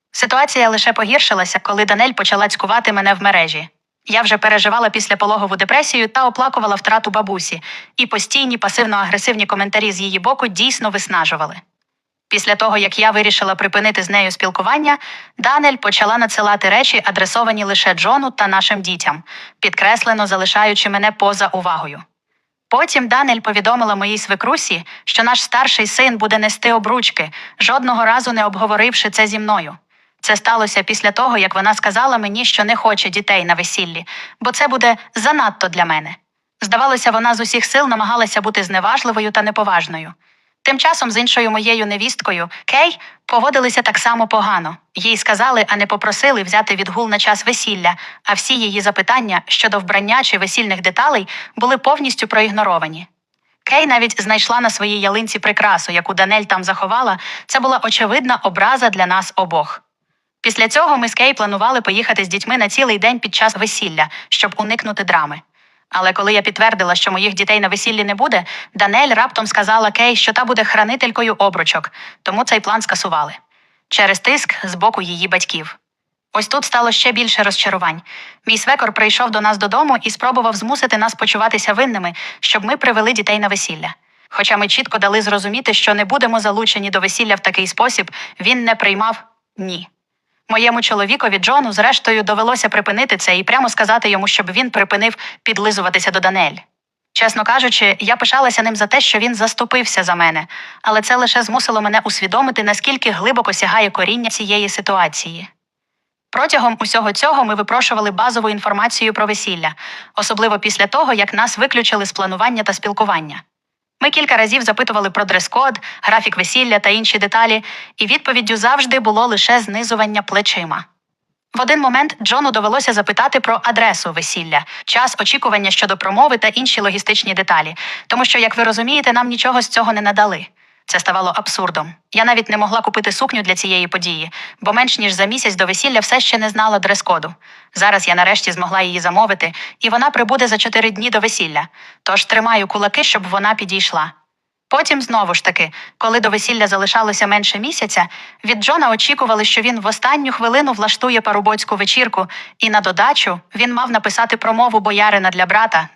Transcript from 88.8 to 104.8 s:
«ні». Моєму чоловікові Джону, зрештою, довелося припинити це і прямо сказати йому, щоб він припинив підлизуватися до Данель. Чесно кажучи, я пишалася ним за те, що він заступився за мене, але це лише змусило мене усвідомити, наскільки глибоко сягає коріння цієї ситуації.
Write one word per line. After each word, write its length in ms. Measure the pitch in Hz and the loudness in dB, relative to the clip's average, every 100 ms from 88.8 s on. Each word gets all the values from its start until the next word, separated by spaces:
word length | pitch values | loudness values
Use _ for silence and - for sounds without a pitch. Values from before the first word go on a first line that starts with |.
| 202 196 220 220 - _ _ - | 0 0 -2 -4 -10 _ _ -12
«ні». 320 | 190 175 180 _ _ _ _ _ - | -10 -10 -12 _ _ _ _ _ -4
Моєму 320 | 220 233 233 | 2 4 2
чоловікові 560 | 233 208 196 277 226 196 | 0 0 0 0 0 0
Джону, 340 | 208 277 254 | 2 2 2
зрештою, 500 | 202 226 262 - 220 | 2 4 2 2 0
довелося 460 | 208 208 226 247 214 | 0 0 0 0 0
припинити 480 | 208 202 202 269 196 | -2 -2 -2 -2 -2
це 220 | - 180 | 0 0
і 60 | |
прямо 240 | 190 262 247 | 0 0 0
сказати 420 | - 208 233 226 | 0 2 2 2
йому, 180 | 196 196 | 0 0
щоб 220 | - 185 | -2 0
він 200 | 190 254 | -2 -2
припинив 460 | 208 196 202 226 - - - | -2 0 0 -2 -2 -12 -8
підлизуватися 680 | - 196 208 196 180 180 190 | -6 -2 -2 0 0 -2 0
до 100 | 190 | 0
Данель. 360 | 185 190 156 - - _ _ _ _ | 0 2 0 -4 -16 _ _ _ _
Чесно 320 | - 226 220 | 0 0 0
кажучи, 520 | 214 247 247 - 202 190 | 0 2 2 2 2 2
я 160 | 214 240 | 0 0
пишалася 460 | 233 262 262 233 | 2 2 4 2
ним 140 | 220 214 | 0 0
за 100 | 208 | 0
те, 140 | 269 | 2
що 180 | 269 214 | 2 2
він 160 | 233 | 0
заступився 680 | 226 226 - 240 254 233 196 | 0 -2 -2 -2 0 0 0
за 120 | 180 | 0
мене, 320 | 170 170 160 160 - - - | 2 2 0 -6 -12 -18 -6
але 200 | - 214 | 0 0
це 140 | 214 247 | 2 2
лише 260 | 247 247 | 2 2
змусило 380 | 220 247 - 220 | 0 0 0 0
мене 200 | 208 214 | 0 0
усвідомити, 580 | 214 - 190 220 269 220 | 0 -4 -2 0 0 0
наскільки 480 | 208 208 - 262 233 | -2 -2 -2 -2 -2
глибоко 420 | 175 214 254 - | -2 0 0 0
сягає 380 | 185 196 220 208 | 0 0 2 0
коріння 400 | 185 185 233 226 | 0 -2 -2 -4
цієї 380 | - 202 208 202 | -6 -2 -2 -2
ситуації. 800 | - | -4